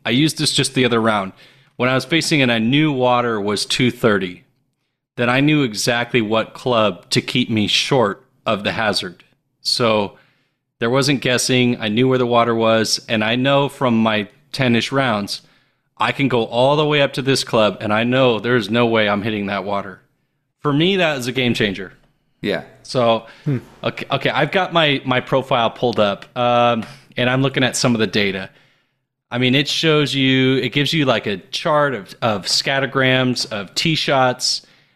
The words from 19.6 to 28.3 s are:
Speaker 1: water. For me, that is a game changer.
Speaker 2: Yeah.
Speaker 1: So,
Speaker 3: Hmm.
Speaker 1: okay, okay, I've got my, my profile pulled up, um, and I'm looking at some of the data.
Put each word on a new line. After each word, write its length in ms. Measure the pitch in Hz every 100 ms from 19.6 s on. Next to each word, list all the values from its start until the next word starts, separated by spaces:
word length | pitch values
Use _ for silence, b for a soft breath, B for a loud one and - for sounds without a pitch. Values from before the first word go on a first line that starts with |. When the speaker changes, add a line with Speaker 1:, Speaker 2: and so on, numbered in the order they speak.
Speaker 1:
water. 360 | 95 101 95 92 _ _ _ _ _ _
For 120 | 147
me, 240 | 143 170 196
that 220 | 170 143
is 80 | 123
a 40 |
game 200 | 127 123
changer. 380 | 113 110 92 92 - _ _ _ _
Speaker 2:
Yeah. 240 | 101 85 - -
Speaker 1:
So, 440 | - 135 117 113 - B
Speaker 3:
Hmm. 140 | - 127 - -
Speaker 1:
okay, 220 | - - -
okay, 200 | 135 135
I've 200 | 110 151
got 220 | 196 180
my, 280 | 170 151 135
my 160 | 131 127
profile 500 | - 139 127 131 113
pulled 300 | - 123 110
up, 240 | 104 98 - -
um, 480 | 123 120 120 117 107 B B -
and 100 | 123
I'm 140 | 131
looking 200 | 135 131
at 140 | 127 -
some 180 | 131
of 60 | 117
the 60 | 107
data. 420 | 110 101